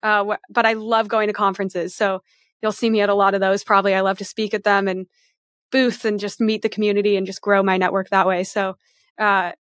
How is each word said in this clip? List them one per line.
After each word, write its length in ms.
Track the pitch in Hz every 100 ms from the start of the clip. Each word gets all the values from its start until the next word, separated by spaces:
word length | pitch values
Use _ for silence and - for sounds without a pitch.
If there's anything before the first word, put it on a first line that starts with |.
Uh, 220 | 214 208
wh-, 280 | 202 214 -
but 120 | 202
I 80 | 226
love 360 | 220 220 226 214
going 180 | 226 214
to 80 |
conferences. 600 | 208 202 190 190 185 175
So 280 | - 202 185 _ _ _ _
you'll 100 | 220
see 180 | 202 226
me 100 | 220
at 80 | 202
a 60 |
lot 200 | 202 196
of 60 | 196
those. 240 | 190 196
Probably 300 | - 202 196
I 60 | 190
love 180 | 190 190
to 60 |
speak 300 | 196 - 214
at 100 | 214
them 240 | 208 202 196
and 180 | 185 185 _ _ _ _ _ _
booth 320 | 262 247 233
and 140 | 226 208
just 220 | 202 -
meet 220 | 220 220
the 60 | 220
community 480 | 214 208 202 202 196
and 100 | 190
just 140 | 190
grow 220 | 208 196
my 140 | 196 185
network 340 | 185 190 190
that 160 | 196 190
way. 180 | 180
So, 320 | 190 214 190 190 _ _ _ -
uh, 340 | 208 196 175 -